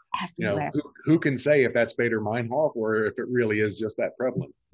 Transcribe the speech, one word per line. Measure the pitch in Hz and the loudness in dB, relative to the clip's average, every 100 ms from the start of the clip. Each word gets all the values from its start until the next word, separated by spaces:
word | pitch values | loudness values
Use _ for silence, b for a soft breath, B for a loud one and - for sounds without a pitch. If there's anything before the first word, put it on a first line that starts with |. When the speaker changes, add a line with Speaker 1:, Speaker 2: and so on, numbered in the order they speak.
| _ - 180 - | _ -10 -10 -6
Speaker 1:
you | 110 | -2
know, | |
Speaker 2:
Everywhere. | 101 143 | -2 -2
Speaker 1:
who, | 147 - - | -4 -8 -6
who | - 160 | 2 2
can | 160 127 | 2 0
say | 143 147 120 | 2 4 4
if | |
that's | 120 113 | 2 0
Baader | - 120 110 | 0 0 0
Meinhof | 104 117 113 131 156 120 | -2 -4 -2 0 0 0
or | 110 110 107 | 0 0 0
if | - | -2
it | 120 | -2
really | 127 113 107 | 0 2 2
is | 107 92 | 0 -2
just | 110 - | -6 -2
that | 113 - | -4 -2
prevalent? | 123 - - - _ | -4 -4 -8 -12 _